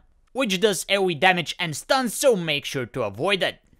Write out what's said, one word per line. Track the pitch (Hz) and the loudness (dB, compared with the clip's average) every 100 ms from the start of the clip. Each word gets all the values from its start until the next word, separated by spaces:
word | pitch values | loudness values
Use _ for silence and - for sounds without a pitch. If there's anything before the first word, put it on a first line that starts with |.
| _ _ _ | _ _ _
which | 240 247 185 | -4 -2 2
does | 214 190 | 2 0
aoe | - 196 190 151 | -2 0 0 2
damage | 185 180 160 - | 4 4 -2 -6
and | 175 | -6
stun, | 143 - 269 247 | -4 0 0 0
so | - 285 202 | 2 2 2
make | 160 143 - | 0 -4 -4
sure | 139 | -6
to | 120 135 | -6 -4
avoid | 107 101 180 202 | -6 -4 -2 0
it. | 156 - _ _ | -2 -6 _ _